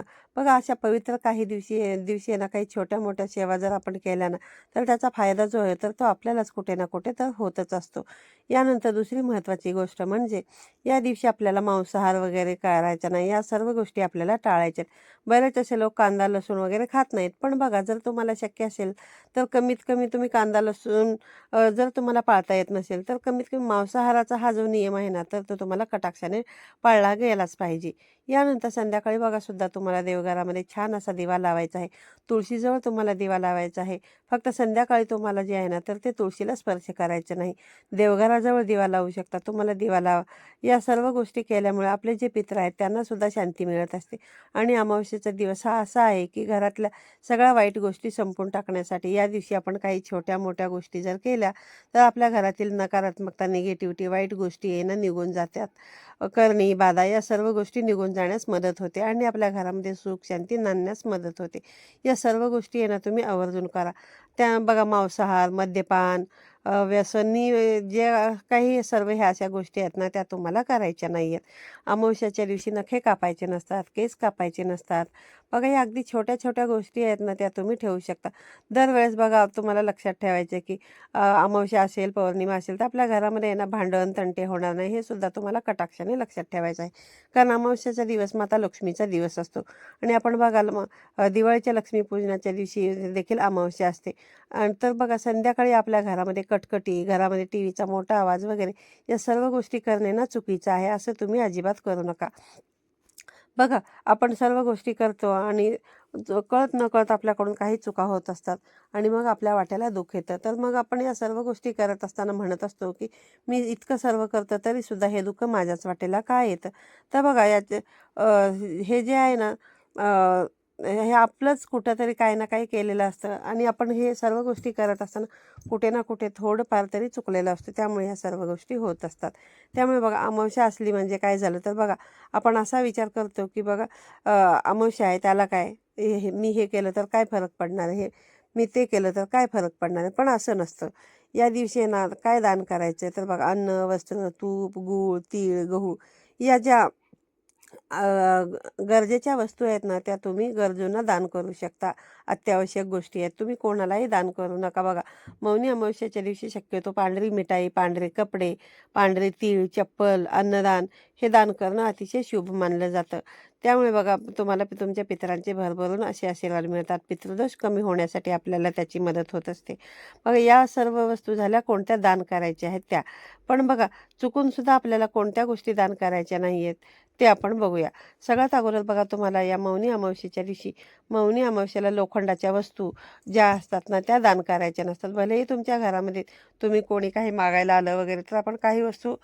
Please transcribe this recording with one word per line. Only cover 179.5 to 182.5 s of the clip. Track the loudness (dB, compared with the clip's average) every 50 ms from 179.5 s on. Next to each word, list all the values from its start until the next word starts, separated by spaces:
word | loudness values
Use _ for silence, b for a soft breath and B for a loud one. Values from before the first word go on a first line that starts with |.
| 0 -2
मौनी | -2 -2 -2 0 0 0
अमावस्येच्या | 0 0 -2 -4 -4 -6 -10 -10 -8 -8 -8
दिवशी, | -8 -8 -10 -10 -14 -14 b b b b b b -4
मौनी | 0 2 2 2 2 2
अमावस्येला | 2 0 0 -2 -2 -2 -2 -2 0 0
लोखंडाच्या | 0 0 -2 -2 -2 -2 0 0 -2 0 0 0